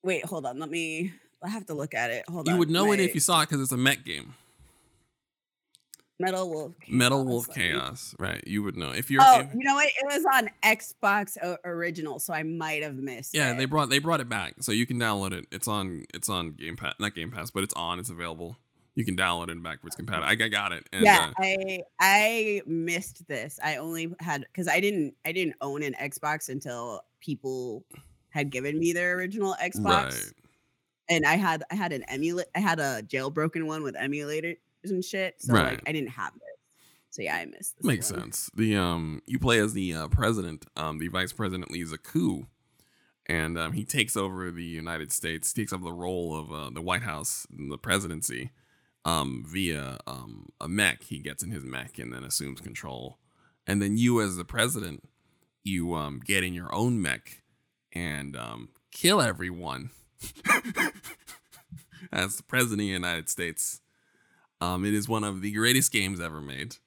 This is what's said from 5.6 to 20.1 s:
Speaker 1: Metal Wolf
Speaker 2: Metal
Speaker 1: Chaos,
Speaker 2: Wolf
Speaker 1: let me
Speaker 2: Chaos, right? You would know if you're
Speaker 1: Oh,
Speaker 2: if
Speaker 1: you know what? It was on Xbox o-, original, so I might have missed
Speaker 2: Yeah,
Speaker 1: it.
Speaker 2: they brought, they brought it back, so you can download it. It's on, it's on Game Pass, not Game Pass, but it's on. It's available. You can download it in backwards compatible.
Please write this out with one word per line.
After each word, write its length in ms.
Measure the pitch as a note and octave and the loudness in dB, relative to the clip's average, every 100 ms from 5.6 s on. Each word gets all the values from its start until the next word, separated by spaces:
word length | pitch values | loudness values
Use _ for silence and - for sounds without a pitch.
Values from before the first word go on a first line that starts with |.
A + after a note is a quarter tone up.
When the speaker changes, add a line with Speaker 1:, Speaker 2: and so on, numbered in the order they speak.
| _ _ _ - _ - | _ _ _ -20 _ -4
Speaker 1:
Metal 300 | F#3 F#3 F#3 | -2 0 -2
Wolf 240 | D#3 D3+ - - | -4 -6 -12 0
Speaker 2:
Metal 300 | B2+ B2 C#3 | 4 6 4
Speaker 1:
Chaos, 100 | C3 | 2
Speaker 2:
Wolf 200 | A#2+ A#2+ | 0 -2
Speaker 1:
let 80 | - | -2
me 40 | |
Speaker 2:
Chaos, 520 | F2 C2 C2 B2+ - - | 0 0 -2 -8 -14 -6
right? 240 | F#2 E2 - | -4 -4 -2
You 160 | G2+ | -2
would 140 | G#2 - | -2 -4
know 140 | D2 | -4
if 180 | C#2 B2 | -4 2
you're 120 | - | 10
Speaker 1:
Oh, 180 | - F#4 | 10 10
Speaker 2:
if 120 | F#3+ | 6
Speaker 1:
you 60 | A3+ | 0
know 100 | C#4 | 2
what? 140 | C#4+ D4 | 4 4
It 160 | B3 C#4 | 2 0
was 180 | C#4+ C#4+ | 2 6
on 160 | C4 A3 _ | 4 2 _
Xbox 760 | G#3+ A3 - - G3+ G#3 G3+ - | 4 4 -2 0 2 2 0 -4
o-, 140 | F3+ F3 | -4 -6
original, 540 | F3 E3+ E3+ E3 D3+ C3+ | -6 -4 -4 -4 -6 -6
so 140 | - | -4
I 80 | D#3 | -4
might 380 | D#3+ E3 D#3 D3+ | -2 -2 -2 -2
have 140 | D3+ C3 | -2 -6
missed 380 | C#3 A#2+ B2+ | -6 -8 -2
Speaker 2:
Yeah, 180 | D#3 C3+ | 2 2
Speaker 1:
it. 60 | B2 | 2
Speaker 2:
they 60 | C3 | 2
brought, 220 | D3+ C3+ | 4 4
they 80 | C#3 | 2
brought 220 | D#3+ D#3+ | 4 0
it 80 | A#2+ | 0
back, 260 | G#2+ E2 - | -2 -4 -4
so 100 | - | 0
you 140 | A2 A#2+ | 2 2
can 120 | B2 | 2
download 340 | A#2 G2+ F#2+ | 2 2 0
it. 140 | F2+ - | -4 -8
It's 180 | - - | -6 -2
on, 360 | G#2 F#2+ E2 - | -2 -2 -6 -10
it's 140 | E2+ - | -6 -2
on 220 | F#2 E2 | -2 -2
Game 240 | D2+ D2+ E2 | -6 -10 -6
Pass, 180 | D2 - | -6 -2
not 160 | G#2 | -4
Game 160 | E2 E2 | -4 -8
Pass, 200 | B2 F2+ | -8 -6
but 120 | G2 | -2
it's 120 | G2 | -2
on. 240 | - E2+ F2+ | -2 -4 -4
It's 120 | A#2+ | -6
available. 460 | E2+ E2+ D#2+ E2+ - _ _ _ - | -8 -8 -8 -10 -12 _ _ _ -2
You 80 | |
can 120 | A2 F#2 | 0 2
download 280 | F#2 F2 F2 | 2 2 -2
it 40 | |
in 100 | E2+ | -8
backwards 340 | E2+ D#2 E2 - | -8 -10 -12 -10
compatible. 300 | - | -4